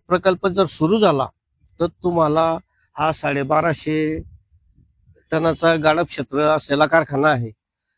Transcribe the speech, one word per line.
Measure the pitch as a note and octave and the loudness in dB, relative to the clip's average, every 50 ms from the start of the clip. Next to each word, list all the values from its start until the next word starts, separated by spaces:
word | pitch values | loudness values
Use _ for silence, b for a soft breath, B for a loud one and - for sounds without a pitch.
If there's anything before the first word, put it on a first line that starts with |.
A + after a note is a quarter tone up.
| _ | _
प्रकल्प | - F3+ F3 - F#3+ F#3 - - | -2 -2 0 2 0 0 0 -2
जर | F#3+ F3+ G3 F#3 | -2 0 0 0
सुरू | - - - D#3 E3 G#3+ | 0 0 -2 0 0 2
झाला, | A3 G#3 F3 D3 C3+ B2 - _ _ _ _ _ _ _ _ _ - | 2 2 2 2 2 -2 -6 _ _ _ _ _ _ _ _ _ -4
तर | E3+ | -4
तुम्हाला | F3+ - _ - F3 E3+ E3+ D#3+ D3 D3+ D#3+ E3 E3 E3 E3+ - _ _ _ _ _ - | -4 -4 _ -4 -2 0 2 2 2 2 0 0 0 -2 -4 -8 _ _ _ _ _ -6
हा | C#3+ D3 D#3+ | -4 -2 -2
साडेबाराशे | D3+ - - D3 C#3 C#3 C3+ C#3 D3+ D#3 E3 E3 C#3+ - - D#3 D#3 D#3 D#3 D3+ D#3 D#3+ - - - - _ _ _ _ _ _ _ _ _ _ _ _ _ _ - _ _ - | -2 -2 -4 -4 -4 -4 -2 0 0 0 0 0 -2 -4 -4 -4 -4 -2 -2 -4 -6 -8 -10 -16 -20 -20 _ _ _ _ _ _ _ _ _ _ _ _ _ _ -20 _ _ -4
टनाचा | D#3+ D#3 E3 E3 D3+ - E3 E3 E3 | -2 0 0 0 0 2 2 2 2
गाळप | D#3+ D3+ D#3 D#3 E3+ E3+ | 4 2 2 2 2 0
क्षेत्र | - - D3+ C3 - C3+ D3 | -4 -4 -8 -8 -4 -2 0
असलेला | D3+ D3+ D#3 D3 - - C#3+ C#3+ D#3 | 2 2 2 0 0 -2 0 2 2
कारखाना | C#3 D#3+ E3 D3 - C#3 C3+ D3+ D#3 | 4 2 2 0 0 -2 0 2 2
आहे. | C#3+ A#2+ A#2 A2 - _ _ _ _ _ _ _ _ | 2 0 -4 -8 -12 _ _ _ _ _ _ _ _